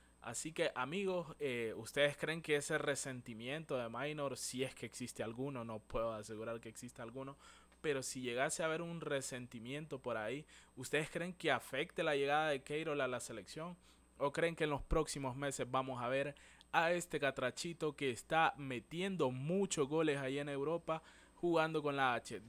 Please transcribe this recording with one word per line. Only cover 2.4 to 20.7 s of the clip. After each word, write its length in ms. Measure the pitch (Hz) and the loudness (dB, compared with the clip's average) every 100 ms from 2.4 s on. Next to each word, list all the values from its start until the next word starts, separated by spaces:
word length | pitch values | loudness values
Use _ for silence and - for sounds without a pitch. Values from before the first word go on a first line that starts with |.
que 140 | 156 147 | 2 0
ese 220 | - 156 | 2 0
resentimiento 1000 | 147 139 139 127 123 110 120 151 160 135 | 2 0 -2 -6 -8 -8 -6 -6 -2 -2
de 120 | 117 | -2
Minor, 480 | 113 143 151 143 143 | -4 -4 -2 -2 -2
si 260 | - 127 | -4 -2
es 100 | 131 | -2
que 120 | - 117 | -4 -10
existe 380 | - 120 - | -6 -6 -4
alguno, 400 | 113 113 139 131 | -4 -4 -4 -4
no 160 | 117 110 | -6 -8
puedo 340 | - 123 113 | -4 -2 0
asegurar 460 | 110 110 107 113 117 | -2 -6 -6 -6 -6
que 100 | 113 | -8
exista 340 | - 123 - | -12 -12 -10
alguno, 340 | 117 127 135 139 - - - - | -10 -8 -10 -12 -18 -20 -20 -6
pero 200 | 160 135 | 0 0
si 180 | 127 131 | 0 -4
llegase 420 | 123 120 143 - | 0 2 2 2
a 20 | 160 | 0
haber 160 | 160 | 0
un 200 | 170 170 | -2 -4
resentimiento 1000 | 151 139 131 127 123 117 117 143 156 131 | -2 -2 -2 -6 -8 -10 -6 -6 -6 -6
por 180 | 123 113 | -2 0
ahí, 280 | 107 139 156 - - - | 0 -4 -6 -18 -18 -12
¿ustedes 340 | 127 147 156 | 0 0 2
creen 240 | 170 175 | -2 -4
que 180 | 180 156 | -2 2
afecte 520 | 123 - 131 170 - | 2 2 -2 -2 0
la 120 | 160 143 | 2 4
llegada 340 | 139 147 156 | 4 4 4
de 140 | 139 | 0
Keirol 380 | - 147 160 143 | -2 -4 0 0
a 60 | 127 | 0
la 120 | 123 | -2
selección? 580 | - 113 92 - 170 175 - - _ - | -4 -10 -10 -10 -10 -12 -18 -20 _ -2
¿O 140 | 139 | 0
creen 240 | 160 165 165 | 2 2 2
que 80 | |
en 80 | 156 | 0
los 100 | 143 | 0
próximos 540 | - 160 151 147 135 127 | 2 2 2 0 -2 -2
meses 340 | 143 131 135 | -2 -2 0
vamos 320 | 131 131 127 | 0 0 -2
a 60 | 120 | 2
ver 280 | 135 143 - - - - | 2 0 -4 -16 -20 0
a 200 | 160 165 | 4 4
este 280 | 175 - 156 | 4 0 0
catrachito 760 | 139 131 127 - 175 165 156 - | 2 2 -2 -2 -6 -2 -4 0
que 140 | 135 | -2
está 440 | 113 - 160 160 - | -2 0 4 4 2
metiendo 720 | 139 123 - 165 196 185 135 | -4 -6 -6 -4 -2 2 2
muchos 580 | 127 143 185 196 - 135 | 2 0 2 2 2 2
goles 300 | 156 160 139 | 4 4 2
ahí 220 | 131 139 | 0 -2
en 100 | 147 | -2
Europa 540 | 139 147 | -2 0